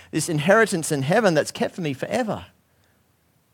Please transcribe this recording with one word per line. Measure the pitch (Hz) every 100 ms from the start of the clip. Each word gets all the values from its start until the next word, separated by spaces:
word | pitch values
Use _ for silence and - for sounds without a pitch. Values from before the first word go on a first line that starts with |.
| -
this | 156 151
inheritance | 151 151 214 220 170 156
in | 147
heaven | 135 202 214
that's | 156 110
kept | - 233
for | -
me | 165
forever." | 127 - 226 233 117 90 _ _ _ _ _ _ _ _ _ _